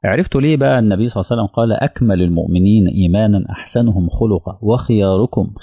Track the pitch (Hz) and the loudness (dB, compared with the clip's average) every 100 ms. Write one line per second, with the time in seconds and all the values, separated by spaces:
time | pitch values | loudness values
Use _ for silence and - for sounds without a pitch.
0 | - 113 180 135 143 151 139 131 110 95 | -2 -2 -2 0 0 2 2 2 2 0
1 | 120 110 92 117 113 - 117 107 143 - | -2 -4 -4 -2 -2 -2 -2 0 -4 -2
2 | 120 95 90 85 85 90 95 107 92 98 | 0 2 0 0 0 0 4 4 2 2
3 | 90 95 107 101 - 98 - 120 117 92 | 0 2 2 0 -2 -10 -6 -2 0 0
4 | 87 - 113 95 - 90 104 123 - 110 | -2 -2 0 0 -4 -6 -2 -2 0 0
5 | 98 95 117 - 101 104 | 2 2 0 -2 -4 -4